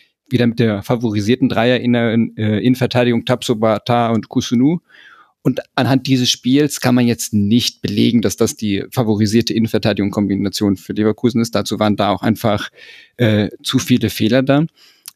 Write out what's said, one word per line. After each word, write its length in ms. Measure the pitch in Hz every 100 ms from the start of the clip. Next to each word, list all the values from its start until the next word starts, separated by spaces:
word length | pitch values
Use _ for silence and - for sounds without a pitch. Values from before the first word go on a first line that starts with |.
| _ _ -
wieder 180 | 123 120
mit 120 | 113
der 240 | 113 101
favorisierten 640 | - 120 120 104 101 123 127
Dreier 300 | - 120 123
in 140 | 120
der, 240 | 120 117 113 110 -
äh, 280 | 107 107 123
Innenverteidigung, 600 | 127 123 123 123 117 -
Tabsoba, 540 | 123 - 110 113 101
Tah 300 | - 117 117
und 200 | 113 -
Kusunu. 500 | 123 - 120 139 175 - - - - _ _
Und 180 | 143 - - -
anhand 320 | 120 135 135
dieses 220 | 131 123
Spiels 500 | - 123 139 151 -
kann 160 | 123 123
man 100 | 120
jetzt 280 | 110 -
nicht 480 | 104 101 117 - -
belegen, 400 | - 104 120 113
dass 160 | 101 -
das 180 | 113 -
die 300 | 107 98 -
favorisierte 640 | 123 110 104 107 113 113
Innenverteidigung-Kombination 1200 | 113 110 110 110 104 98 104 101 101 101 - 104 92
für 160 | -
Leverkusen 480 | 104 107 104 120 117
ist. 120 | 113
Dazu 260 | 104 101 110
waren 180 | 107 104
da 140 | 101
auch 100 | 92
einfach, 480 | 117 104 110 104 - - - - - -
äh, 320 | 117 104 101 -
zu 180 | - 131
viele 300 | - 123 110
Fehler 320 | - 110 127
da. 240 | 131 139 165 _ _ _ -